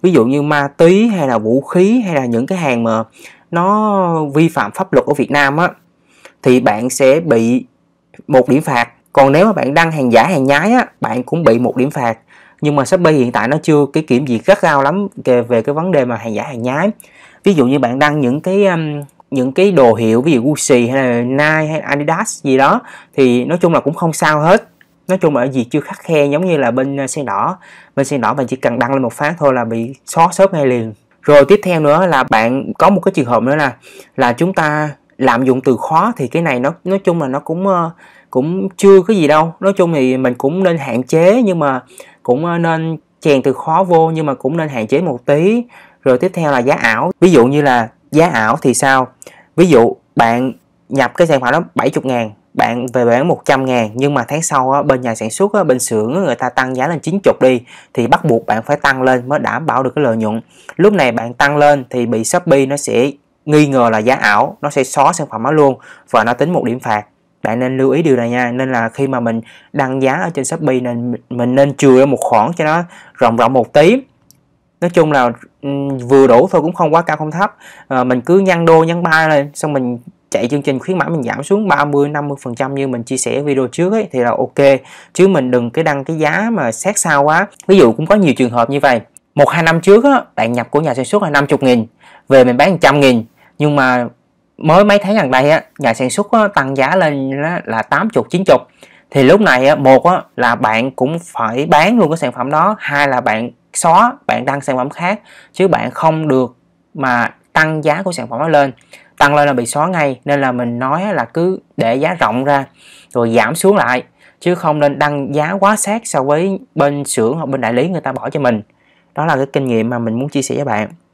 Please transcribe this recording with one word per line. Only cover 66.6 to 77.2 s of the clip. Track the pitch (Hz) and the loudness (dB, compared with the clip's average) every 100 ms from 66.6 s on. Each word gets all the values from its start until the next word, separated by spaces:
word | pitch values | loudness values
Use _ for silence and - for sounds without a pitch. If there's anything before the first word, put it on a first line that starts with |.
điểm | - 123 | -4 -6
phạt. | 123 107 - _ _ _ | -4 -4 -4 _ _ _
Bạn | - 117 | -6 -4
nên | 127 131 | -4 0
lưu | 135 | 0
ý | 135 | 0
điều | 165 127 | 2 0
này | 117 | 0
nha. | 123 123 | -2 -2
Nên | 123 131 | -4 -4
là | 127 113 | -2 -4
khi | - 139 | -4 -4
mà | 131 | -2
mình | 117 113 113 - _ | -4 -4 -8 -20 _
đăng | - 131 131 | -6 -4 0
giá | 131 | -2
ở | 147 185 | -2 -4
trên | 160 127 | -6 -6
Shopee | - 151 131 | -4 -2 -2
nên | 123 120 120 120 _ | -2 -6 -6 -8 _
mình | 123 120 131 | -6 -2 2
nên | 143 135 | 0 2
chừa | 143 127 | 4 6
ra | 139 | 4
một | 127 | 0
khoản | - 113 113 | 0 0 0
cho | 170 151 | -2 -2
nó | 160 175 - - | -2 -4 -14 -20
rộng | - 120 113 | -2 0 2
rộng | 117 | 2
một | 131 113 | 2 2
tí. | 147 160 247 269 _ _ _ _ _ _ _ | 4 4 4 -2 _ _ _ _ _ _ _
Nói | 175 | -2
chung | 175 156 | 2 2
là, | 143 123 117 - _ | 2 0 -2 -16 _
ừm, | 143 139 139 135 | -8 -6 -6 -6
vừa | 120 135 135 | 2 6 8
đủ | 120 180 | 6 4
thôi, | 175 | 0
cũng | 156 | -2
không | 175 165 | -2 0
quá | 160 | 0
cao | 175 | 0
không | 151 | -4